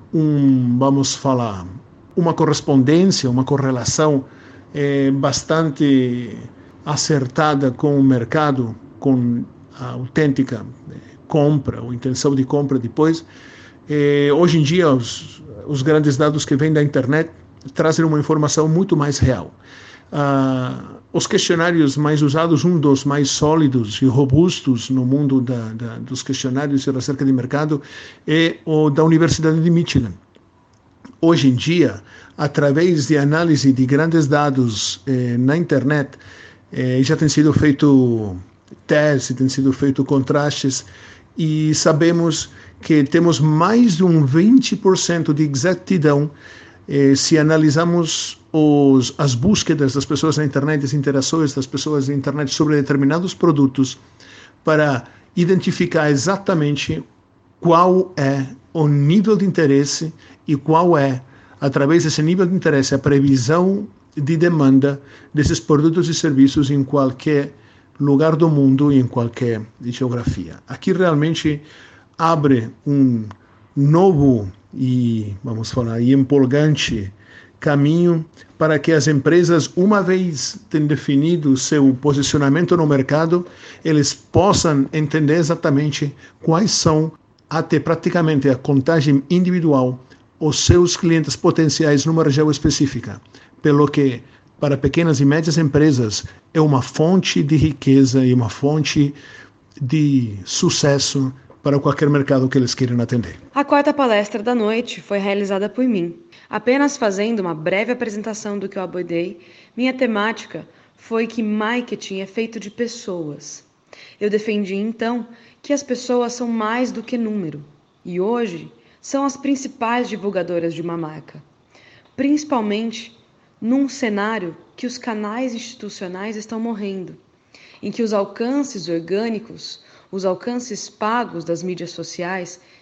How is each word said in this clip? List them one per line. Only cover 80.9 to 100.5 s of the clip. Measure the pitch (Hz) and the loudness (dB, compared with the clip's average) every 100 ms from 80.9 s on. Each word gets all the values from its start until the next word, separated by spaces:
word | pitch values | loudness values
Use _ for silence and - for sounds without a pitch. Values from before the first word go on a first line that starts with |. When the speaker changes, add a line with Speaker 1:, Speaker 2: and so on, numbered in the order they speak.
| 147 - 139 156 170 147 | -2 0 0 2 0 0
Speaker 1:
o | 131 | 0
seu | - 151 139 131 | 0 2 4 2
posicionamento | 147 139 139 151 139 143 175 | 0 0 0 0 2 2 2
no | 175 156 | 2 2
mercado, | 139 131 147 165 175 175 - - - | 0 0 0 0 -2 -4 -16 -20 -10
eles | 160 151 143 | 0 0 0
possam | - _ - 185 190 175 147 135 | -4 _ 2 4 2 2 0 0
entender | 160 151 160 147 | -2 -2 0 2
exatamente | 160 156 165 165 139 151 147 147 - - _ | 2 0 0 0 0 0 -2 -6 -8 -20 _
quais | - 160 202 | 0 0 2
são, | - 170 156 160 - _ _ - | 0 2 2 0 -6 _ _ -6
até | 151 160 156 | -4 0 -2
praticamente | 147 165 180 175 160 151 139 | 0 -2 0 0 0 2 2
a | 131 | 0
contagem | - 139 131 165 147 139 135 | 0 0 2 2 2 0 2
individual, | 180 180 180 165 139 127 127 - - _ - | 0 0 0 2 2 0 -4 -12 -20 _ -6
os | 156 147 | -4 -2
seus | - 175 175 - | 4 4 4 2
clientes | 175 165 151 - | 2 2 0 -2
potenciais | 175 165 160 - 156 147 147 | 0 2 2 2 2 2 2
numa | 165 | 0
região | 151 139 156 | 2 2 2
específica. | 147 160 139 139 123 117 98 - - - _ | 2 0 0 -2 -4 -12 -16 -20 -20 -20 _
Pelo | 151 147 147 | 2 4 2
que, | 147 139 120 - _ _ - | 2 0 -2 -14 _ _ -6
para | 147 135 | -2 0
pequenas | 139 139 170 139 | -2 0 0 2
e | 139 | 2
médias | 151 170 151 | 2 0 0
empresas, | 156 143 156 131 117 104 - - _ | 2 4 4 2 0 -4 -10 -18 _
é | 165 | 0
uma | 156 135 | 2 2
fonte | 127 - 156 190 - - | -2 0 2 2 0 -2
de | 147 151 | 0 2
riqueza | 156 139 - 135 135 131 | 0 0 2 4 4 4
e | 131 | 2
uma | 127 110 | 2 0
fonte | - 139 156 147 - 143 143 - - - _ _ - | -2 -2 0 -2 0 0 -2 -18 -20 -20 _ _ -10
de | 131 156 147 135 117 101 | -4 0 2 2 -2 -6
sucesso | 92 | -8